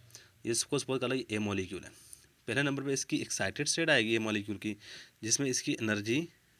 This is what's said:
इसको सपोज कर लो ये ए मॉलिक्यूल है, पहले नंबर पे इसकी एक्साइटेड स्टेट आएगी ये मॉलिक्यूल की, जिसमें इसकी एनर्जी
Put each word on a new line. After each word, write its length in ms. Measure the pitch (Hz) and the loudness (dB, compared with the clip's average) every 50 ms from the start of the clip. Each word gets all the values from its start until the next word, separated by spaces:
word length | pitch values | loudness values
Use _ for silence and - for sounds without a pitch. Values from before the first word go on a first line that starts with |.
| - - - - - - - _ - | -16 -20 -20 -20 -20 -20 -18 _ -4
इसको 340 | 110 117 - - - - 135 | -2 0 0 0 0 -2 -2
सपोज 220 | - - 131 127 | 0 -2 -2 0
कर 80 | 123 123 | 0 0
लो 60 | 131 | 0
ये 120 | 131 117 - | -2 -2 -2
ए 80 | 107 107 | -2 0
मॉलिक्यूल 440 | 104 104 101 98 92 87 98 85 - | 0 0 0 0 -2 -4 -6 -10 -10
है, 60 | - - - - - - - - - _ _ _ - | -12 -18 -20 -20 -20 -20 -20 -20 -20 _ _ _ -2
पहले 140 | 117 139 | 0 2
नंबर 200 | 143 143 139 139 135 | 2 2 0 0 -2
पे 80 | 139 | -2
इसकी 260 | 135 131 - - - - | -2 -2 -2 -2 -2 -2
एक्साइटेड 480 | - - - - 98 98 - - 147 - | -2 -2 -2 -2 -2 -2 -2 -2 -2 0
स्टेट 220 | - 165 165 156 | 0 2 4 4
आएगी 220 | 147 127 110 110 | 6 6 6 6
ये 60 | 113 113 | 4 2
मॉलिक्यूल 380 | 110 107 107 104 101 107 101 95 | 4 2 0 0 0 -2 -4 -4
की, 180 | - 107 101 - - - - - - - _ _ | -4 -4 -4 -6 -10 -16 -16 -18 -18 -20 _ _
जिसमें 260 | - 110 113 - 143 135 | -2 0 2 2 2 2
इसकी 240 | 127 - - 147 139 | 0 0 0 -2 -2
एनर्जी 540 | - 113 110 107 104 101 110 120 147 170 170 - _ _ _ _ | 0 0 0 0 0 0 0 0 0 0 -4 -8 _ _ _ _